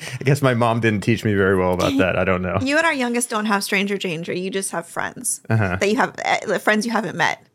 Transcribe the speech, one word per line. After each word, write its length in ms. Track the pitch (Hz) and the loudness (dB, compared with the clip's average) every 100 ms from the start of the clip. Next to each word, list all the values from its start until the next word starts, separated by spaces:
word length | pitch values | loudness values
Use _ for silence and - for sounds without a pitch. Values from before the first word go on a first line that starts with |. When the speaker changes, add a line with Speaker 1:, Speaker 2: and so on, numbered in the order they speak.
| - 127 | -12 -4
Speaker 1:
guess 180 | 131 147 | 0 2
my 100 | 135 | 2
mom 260 | 117 120 117 | 2 2 2
didn't 200 | 110 104 | 2 2
teach 240 | 120 107 | 2 0
me 100 | 110 | 2
very 220 | 98 98 98 | 4 4 4
well 160 | 90 | 2
about 240 | 90 95 90 | 2 2 2
that. 180 | 92 87 | 2 2
I 60 | |
don't 180 | 92 90 | 0 0
know. 160 | 90 87 | 0 -2
Speaker 2:
You 160 | 262 302 | 0 2
and 100 | 330 | 2
our 60 | |
youngest 360 | 285 240 240 - | 0 -2 -2 -2
don't 160 | 220 214 | -4 0
have 180 | 202 | -2
stranger 320 | - 196 202 196 | 0 0 0 -2
danger. 360 | 190 160 170 | -4 -4 -6
You 160 | 180 190 | -6 -4
just 200 | 190 190 | -6 -6
have 140 | 170 - | -8 -8
friends 540 | - 92 - - - - | -8 -8 -8 -8 -8 0
Speaker 1:
Uh-huh. 280 | 113 98 90 | 0 2 0
Speaker 2:
that 80 | 104 | 0
you 80 | 214 | 0
have, 180 | 185 - | 0 -2
uh, 340 | - - - 190 | -2 -2 -2 -2
friends 260 | - 214 233 | 0 0 0
you 60 | |
haven't 240 | 220 185 170 | -2 -4 -2
met. 260 | 135 - _ | -2 -2 _